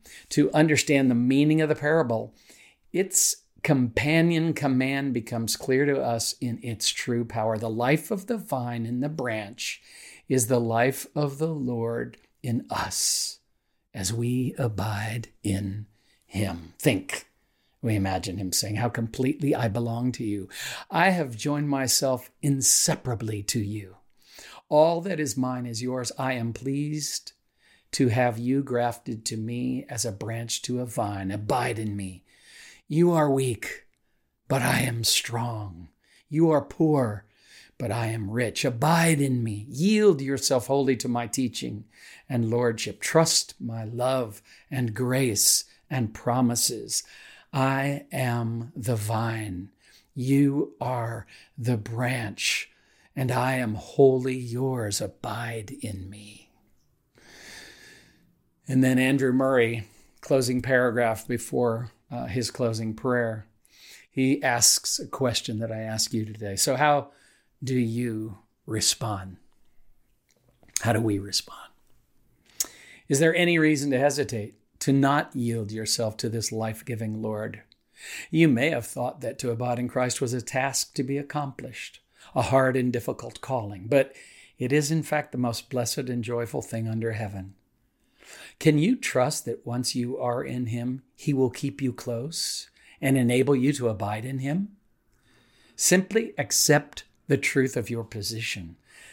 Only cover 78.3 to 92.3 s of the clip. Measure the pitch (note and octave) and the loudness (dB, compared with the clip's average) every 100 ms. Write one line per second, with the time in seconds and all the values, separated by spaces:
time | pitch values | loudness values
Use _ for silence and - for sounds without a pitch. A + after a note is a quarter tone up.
78.3 | D#3+ E3 A#2+ C#3+ D3 A2 - B2 D3+ C3 | 4 6 6 2 0 -4 -6 -6 -4 -8
79.3 | C#3+ B2 A2+ B2 B2 B2 C3 B2 - B2+ | -6 -4 -2 -2 -2 -2 0 -2 0 -2
80.3 | B2 - C3+ C3+ B2+ - - C3 C#3 C#3+ | -2 -4 -2 -2 -2 -4 -4 -4 -4 -4
81.3 | D3+ C#3 - B2+ A#2 - - _ _ - | -4 -6 -8 -12 -12 -16 -18 _ _ -6
82.3 | - G#2 C3+ C3 B2+ B2 A#2+ A#2 B2 A2+ | -2 4 4 6 4 2 0 -4 -6 -10
83.3 | - - C3 G#2 G2+ G#2 C#3 C#3 - - | -14 -6 -4 -4 -10 2 4 4 -2 -20
84.3 | - - _ B2 D3 C#3+ D#3+ D3 D3+ - | -20 -20 _ 2 2 4 0 0 -2 -2
85.3 | B2+ B2 A2+ - B2 A#2 - B2+ A#2+ A#2 | -2 -2 -2 -4 -4 -2 -4 -4 -4 -2
86.3 | A#2+ A#2 C3+ A#2 A#2 A2+ A2+ A2+ G#2+ G#2+ | -4 -4 -6 -6 -4 -2 -2 -2 -4 -6
87.3 | G2 F#2+ - _ _ _ _ _ _ - | -8 -12 -16 _ _ _ _ _ _ -20
88.3 | - - - D#3+ D3+ E3+ B3+ - C3 B2+ | -20 -20 0 4 6 4 2 0 2 2
89.3 | - - A#2 - A#2+ A#2+ C3 A#2+ C3 B2 | 0 -6 -8 -4 -4 -2 -2 -4 -2 -2
90.3 | A#2+ C3+ B2 B2 A#2 B2 C3 - _ - | -2 -4 -4 -4 -4 -4 -6 -12 _ -2
91.3 | C#3 B2+ A#2+ C#3+ - C3+ A#2+ - A#2 C#3 | 2 2 0 -6 -4 -4 -4 -6 -6 -6